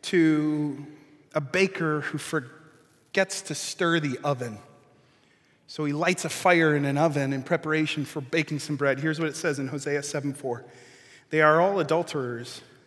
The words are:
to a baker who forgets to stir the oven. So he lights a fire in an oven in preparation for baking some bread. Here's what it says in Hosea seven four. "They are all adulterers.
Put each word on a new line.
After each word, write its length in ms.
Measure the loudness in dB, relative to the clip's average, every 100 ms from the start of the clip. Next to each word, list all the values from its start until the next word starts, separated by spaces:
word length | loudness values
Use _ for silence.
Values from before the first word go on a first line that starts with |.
to 800 | 2 4 4 4 0 -2 -4 -6 -12 -18 -20 -20 _
a 80 | -6
baker 600 | -4 0 0 0 -2 -2
who 180 | -4 -8
forgets 1200 | -4 -4 -6 -18 -20 _ _ _ _ 0 0 -2
to 140 | -8 -8
stir 440 | -8 0 2 2
the 200 | 0 -2
oven. 360 | -2 -2 -4 -10 -18 -20 _ _ _ _ _ _ _ _ _
So 180 | -4 -2
he 80 |
lights 320 | 0 0 0 -2
a 40 |
fire 460 | 2 6 8 6 4
in 100 | 2
an 140 | 4
oven 340 | 2 2 0
in 80 | -2
preparation 640 | 0 -2 0 0 0 -2 -4
for 160 | -6
baking 380 | -2 -2 -2 -4
some 160 | -4 0
bread. 240 | 0 2
Here's 200 | 0 -2
what 100 | -4
it 60 | -2
says 220 | -2 -2
in 100 | -4
Hosea 360 | -6 -4 -4
seven 280 | -2 -4 -4 -4
four. 280 | -6 -6 -10 -20 -20 -20 -20 -20 _
"They 100 | 2
are 180 | 4 4
all 200 | 4 2
adulterers. 840 | 0 0 0 -4 -6 -8 -10 -14 -20 -20